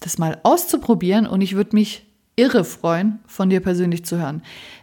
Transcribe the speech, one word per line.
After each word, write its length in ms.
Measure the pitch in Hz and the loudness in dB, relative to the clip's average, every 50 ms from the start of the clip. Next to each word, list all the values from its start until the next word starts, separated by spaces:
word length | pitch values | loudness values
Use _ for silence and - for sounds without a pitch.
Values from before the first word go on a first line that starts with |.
das 180 | - 170 - - | -10 -8 -4 -2
mal 200 | 160 160 - - | -2 -4 -4 0
auszuprobieren. 840 | - 240 330 349 - - - 247 - - 226 175 185 185 196 226 214 | 2 2 2 2 0 -2 -4 -4 0 0 0 0 2 2 2 2 2
Und 140 | - - 190 | 0 0 -2
ich 160 | 196 185 190 | -2 0 0
würd 160 | 196 202 - | -2 -2 2
mich 340 | 214 214 208 - - - _ _ _ _ _ _ - | 2 0 0 0 -4 -16 _ _ _ _ _ _ 0
irre 280 | 220 247 277 - 196 170 | 2 2 4 4 2 0
freuen, 560 | - - - - 170 165 170 202 220 208 - _ | 0 -6 -6 -2 -2 0 0 0 -2 -4 -4 _
von 240 | _ - - 190 185 | _ -6 -2 0 2
dir 100 | 190 185 | 2 2
persönlich 440 | 185 190 180 175 180 175 175 165 170 | 0 0 0 0 0 -2 -2 -4 -4
zu 140 | - 170 170 | -6 -4 -4
hören. 240 | 160 139 151 165 - - - - - - - - | -4 -4 -6 -10 -12 -16 -20 -20 -20 -20 -20 -10